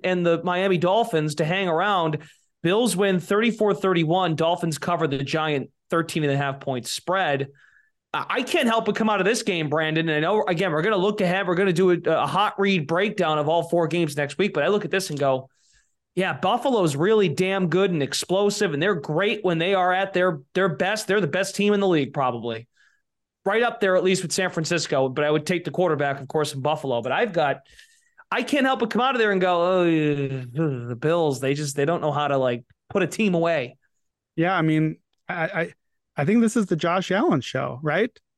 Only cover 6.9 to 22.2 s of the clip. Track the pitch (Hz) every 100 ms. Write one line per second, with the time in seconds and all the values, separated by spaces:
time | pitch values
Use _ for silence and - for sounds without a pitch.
6.9 | - - 190 170 139 139 - _ _ _
7.9 | _ _ 151 - 208 262 359 247 226 220
8.9 | - 220 208 185 233 - 175 151 151 156
9.9 | 160 165 151 160 214 190 170 190 151 190
10.9 | 202 196 208 180 185 185 175 196 170 185
11.9 | 175 170 160 139 170 208 - 196 190 139
12.9 | 165 208 185 165 156 147 170 165 175 160
13.9 | 170 160 139 139 - 202 151 151 208 -
14.9 | 190 185 143 139 131 - _ _ _ _
15.9 | _ _ - 185 139 185 240 277 233 170
16.9 | 139 180 220 185 143 185 196 180 175 196
17.9 | 165 135 - - 185 202 202 208 143 190
18.9 | 180 - 156 202 233 185 165 175 190 180
19.9 | 185 190 180 185 156 - 180 190 143 185
20.9 | 214 - 202 165 175 190 - 202 202 196
21.9 | 160 131 147